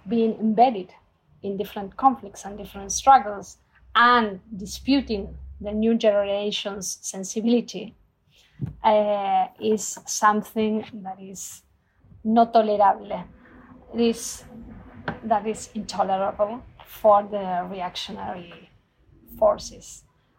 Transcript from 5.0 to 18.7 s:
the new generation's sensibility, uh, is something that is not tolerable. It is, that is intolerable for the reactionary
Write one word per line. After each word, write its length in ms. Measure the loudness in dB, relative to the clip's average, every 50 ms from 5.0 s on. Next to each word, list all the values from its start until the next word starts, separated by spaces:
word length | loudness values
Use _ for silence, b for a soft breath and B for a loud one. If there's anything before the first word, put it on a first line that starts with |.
| 2 0 -4 -4 -4 -8 -12 -16 -16 -18 -16 -12
the 120 | -10 -6 -4
new 220 | 0 2 2 2
generation's 1040 | 4 2 2 4 2 0 0 -2 -2 -2 -4 -4 -4 -6 -8 -8 -8 -10 -10 -12 -10
sensibility, 920 | -12 -12 -10 -10 -10 -8 -6 -2 0 2 2 2 0 -2 -10 -12 -12 -14 -16 _ _ _ _ _ _ B B B B B B B B B -10 0 2
uh, 600 | 4 4 4 4 2 0 -2 0 0 0 0 0 -2 -4 -4
is 380 | -2 0 0 0 -2 -8 -12 -12 -10
something 760 | -10 -4 2 2 4 4 2 -2 -4 -4 -2 -2 -2 -2 -4 -6 -8 -14 -14 -12
that 180 | -14 -14 -14
is 420 | -16 -16 -16 -16 -16 -16 -16 -20 _ _ _ _ _ _ _ _ _ _ -20 -8 -2
not 280 | 2 4 4 4 6 4
tolerable. 720 | 4 4 4 2 4 4 4 4 2 -4 -10 -10 -10 -10 -14 B B B B B B B B B B -20 -10 -2
It 60 | 0
is, 440 | 0 2 0 -2 -6 -12 -12 -14 -16 -20 -20 -18 -18 -18 -18 -20 -20 -20 -20 -12 -10 -10 -10 -8 -2
that 220 | 0 0 0 0
is 240 | -4 -6 -8 -10 -12 -10
intolerable 880 | -10 -10 -8 -4 -4 -2 0 0 0 -2 -4 -2 -2 -2 -2 -2 -8 -14 -18 -20 -20 -20
for 380 | -20 -18 2 6 6 6 6 4
the 440 | 2 -4 -6 -4 -4 -4 -4 -4 -6
reactionary 1000 | -8 -8 -8 -8 -8 -10 -10 -10 -10 -10 -10 -10 -10 -10 -14 -16 -20 -20 -20 _